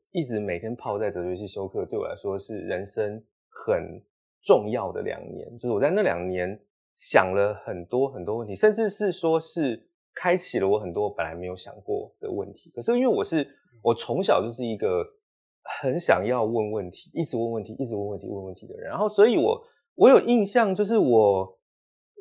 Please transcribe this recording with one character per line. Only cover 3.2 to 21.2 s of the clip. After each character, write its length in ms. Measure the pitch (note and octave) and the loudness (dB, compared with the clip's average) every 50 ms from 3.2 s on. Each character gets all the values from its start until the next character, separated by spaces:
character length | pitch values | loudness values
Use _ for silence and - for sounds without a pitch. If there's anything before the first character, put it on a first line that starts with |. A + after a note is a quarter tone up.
| - _ _ _ _ _ | -14 _ _ _ _ _
很 520 | - - - - G#2 E2+ E2 E2 E2 G2+ - _ _ _ _ _ _ _ - | -20 -8 -2 -2 -2 -2 -2 -6 -12 -16 -20 _ _ _ _ _ _ _ 2
重 260 | - G3 B2+ G#2 G#2+ | 4 4 4 4 0
要 220 | A2+ A#2+ G2+ F#2 | -4 -4 -4 -6
的 100 | F2+ F#2+ | -6 -6
两 180 | F#2+ F#2+ - E2 - - - | -6 -8 -8 -8 -10 -14 -14
年。 240 | - - - A#2 A#2+ | -14 -14 -16 -14 -10
就 100 | - B2 | -6 -4
是 60 | A2+ | 0
我 80 | G2+ | 0
在 80 | B2 D3 | 0 0
那 120 | F3 G#3 | 2 0
两 280 | G3+ C#3 F2 F2 F2+ F#2 | 0 0 -2 -2 -4 -4
年 300 | F#2 F2+ F2+ F#2 G#2 - _ _ _ _ _ _ _ | -4 -4 -4 -6 -8 -10 _ _ _ _ _ _ _
想 380 | - - - - A#2 F#2 F#2 F#2 | -20 -2 2 4 4 4 4 4
了 200 | G2+ G2+ G#2 A2 - - | 2 2 0 0 -4 -10
很 200 | - G2+ F2 F2 | -10 -10 -10 -8
多 240 | - A#2+ B2 C3+ C3+ | -4 -2 0 0 -2
很 140 | C3 G2+ F2+ | -2 -6 -6
多 140 | F2+ G#2+ A#2 | -6 -6 -6
问 100 | A#2 G#2 | -6 -8
题， 60 | G2 | 0
甚 180 | - - G#3+ G#3 | 2 4 4 4
至 160 | A3 A3+ G#3 | 4 0 -2
是 220 | G3+ - G#3 G3 | -2 -2 -2 -2
说 280 | D#3+ - - E3 D#3+ D#3+ | -2 0 0 0 2 0
是 480 | D#3+ - - E3+ D3+ C3 A2+ - - _ _ _ _ _ - | 0 -4 -4 -4 -2 -2 -2 -4 -10 _ _ _ _ _ -12
开 220 | - - F3+ F3+ | -4 0 0 0
启 240 | F3 - - - A2 | 0 0 -4 -2 0
了 80 | F#2+ G2 | 2 2
我 100 | G#2 G#2+ | 2 2
很 120 | G#2 F2+ | 0 -2
多 180 | E2+ G#2 G#2 G2+ | -4 -2 -2 -2
本 160 | G2+ - E2 | -2 -4 -6
来 80 | D#2 E2 | -6 -6
没 120 | E2+ F2+ | -8 -8
有 100 | F2+ F2+ | -10 -10
想 180 | - - G#2 - - | -10 -14 -16 -18 -14
过 320 | - - G#2 F#2 F2+ - _ _ | -8 -6 -6 -6 -6 -10 _ _
的 100 | - - | -10 -8
问 220 | F#2+ G2+ F#2+ F#2+ G2 | -6 -6 -8 -8 -12
题。 180 | - _ - - | -20 _ -18 -14
可 60 | A#2+ | -6
是 100 | A#2+ - A#3+ | -2 0 0
因 80 | A#3+ | 2
为 60 | C4 B3+ | 2 2
我 160 | F#3 A2 G2 | 2 0 0
是， 240 | - D#3+ D#3 C3+ - - _ _ _ _ _ | 0 0 -2 -2 -4 -8 _ _ _ _ _
我 120 | - A#2 A#2 | 0 0 0
从 280 | - - - B2 D#3 | 0 -2 -4 -4 -2
小 200 | G3 - E3+ F3+ | 0 2 2 2
就 100 | G3 A#2+ | 0 -2
是 140 | A#2 B2 B2 | -6 -6 -6
一 100 | A#2 A2 | -6 -4
个 300 | G2+ A2 G2+ F2+ F2 E2+ - - _ _ _ _ _ _ _ _ _ - - - - | -2 -2 0 0 -2 -2 -4 -10 _ _ _ _ _ _ _ _ _ -14 -12 -10 -6
很 160 | - C3+ C3 F3 | -4 -4 -4 -2
想 260 | - - G2 F2+ G2 | 0 2 2 2 2
要 180 | A2+ B2 B2 A2+ | 0 0 0 0
问 280 | A2 A#2 A2+ G#2+ G#2 | 0 0 -2 -2 -2
问 200 | G#2+ G#2+ F#2+ F2+ | -4 -6 -6 -8
题， 180 | F2 - - - - | -10 -16 -20 -10 -6
一 100 | G#2 D#3 | -6 -6
直 140 | - - A#2 | -4 -4 -4
问 140 | A#2 A#2 A#2 | -4 -4 -4
问 100 | A2+ G2+ | -6 -8
题， 100 | - - - | -8 -8 -8
一 60 | C3+ | -8
直 100 | A#2 A2+ | -6 -6
问 120 | G2+ G2+ G#2 | -6 -6 -6
问 100 | G#2 G2 | -8 -8
题， 80 | G#2 G#2+ | -10 -10
问 160 | G#2+ G2 F#2+ | -10 -10 -10
问 80 | F#2+ F#2 | -10 -12
题 140 | - - A2 | -14 -16 -16
的 80 | - | -16
人。 140 | F#2 F2+ E2+ | -14 -10 -8
然 80 | A2 D3+ | -4 -2
后 100 | G#3 G#3 | -2 0
所 180 | G#3 - G#3 | 4 6 6
以 120 | B3 A3+ E3 | 8 6 6
我， 260 | A#2+ G2+ F#2+ - - - _ _ _ _ _ | 4 2 2 0 -4 -12 _ _ _ _ _
我 140 | - F#3 B3+ | 6 8 10
有 100 | C4+ G3 | 10 10
印 260 | - A#3 A#3+ A#3+ G3+ | 8 6 4 4 2
象， 300 | G3+ - B3 A3+ G3 F#3+ | 2 2 2 2 2 2
就 80 | F3+ G#3 | 0 0
是 140 | F#3+ A#3 A3 | 2 2 4
我， 600 | F3 C3 A#2+ A2 | 4 6 8 8